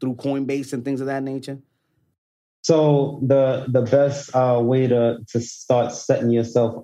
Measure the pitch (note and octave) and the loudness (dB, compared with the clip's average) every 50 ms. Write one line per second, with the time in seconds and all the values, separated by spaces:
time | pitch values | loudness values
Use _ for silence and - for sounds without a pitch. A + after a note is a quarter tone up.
0 | C3+ C3 B2 B2 - C#3 C3+ C#3 C3+ B2+ C#3 C#3+ C3+ C3 C#3+ A#2+ A#2+ C#3 C#3 C3 | -6 -6 -4 -4 -4 -2 -2 -2 -2 -2 -2 -4 -4 -4 -6 -6 -4 -4 -4 -4
1 | C3+ C3+ C3+ C3+ C3+ C3+ C3+ C3+ C3 C#3 C#3 C3 - _ _ _ _ _ _ _ | -4 -4 -4 -4 -4 -4 -6 -6 -8 -8 -12 -12 -14 _ _ _ _ _ _ _
2 | _ _ _ _ _ _ _ _ _ _ _ _ - - E3 D#3 D3+ D3 C#3+ C#3+ | _ _ _ _ _ _ _ _ _ _ _ _ -6 -2 0 0 2 2 2 2
3 | C#3+ - - - C#3 B2+ C3+ C3+ C3+ C3 B2+ C3 C3 B2+ B2 B2+ A#2+ - C#3+ C#3+ | 0 -2 -4 -4 0 0 2 2 2 2 0 -2 -4 -2 -2 -2 0 2 2 2
4 | C#3+ C#3 - - - - - C3 B2+ B2+ A#2+ A#2+ A#2 A#2+ C3 C3 C3 B2 B2 A#2+ | 2 2 0 -4 -6 -2 0 2 2 2 2 2 2 2 2 2 2 2 2 4
5 | A#2 A#2 A#2+ - A2+ - - A#2 A#2 - - - - - B2+ A#2+ A#2 A#2+ - - | 2 2 0 -2 -6 -4 -4 -4 -4 -6 -12 -6 0 2 2 2 2 0 -2 -4
6 | - - C3 A#2 A#2+ A#2 A#2 A#2 A2+ A2+ - B2 A#2 A2 A2+ A#2+ | 0 0 2 2 4 2 2 2 2 2 2 2 2 2 0 -2